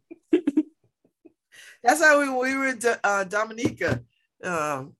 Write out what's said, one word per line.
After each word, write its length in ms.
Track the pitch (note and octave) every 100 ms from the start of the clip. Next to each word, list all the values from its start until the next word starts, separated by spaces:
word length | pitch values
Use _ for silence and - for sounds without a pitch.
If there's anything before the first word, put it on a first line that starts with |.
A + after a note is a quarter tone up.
| _ - _ F4 E4 D4 - _ _ _ _ _ _ _ _ - - -
That's 180 | A#3 D4+
how 180 | D#4 D4
we, 100 | C#4
we 280 | C4 B3+ C4+
were 100 | C4+
in 100 | A#3+
Do-, 160 | A#3 -
uh, 200 | - G3+ F#3+
Dominica. 760 | G#3 A3 A3 B3 - E3+ B2 - _ _ _
Um, 500 | F#3 F3 D3+ C#3+ C#3 -